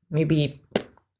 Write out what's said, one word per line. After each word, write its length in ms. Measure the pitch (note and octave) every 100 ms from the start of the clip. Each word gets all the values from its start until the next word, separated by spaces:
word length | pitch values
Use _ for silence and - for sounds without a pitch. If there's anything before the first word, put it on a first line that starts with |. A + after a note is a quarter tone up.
| _
maybe 500 | D#3 D3+ D#3 C#3 - _ - - - _ _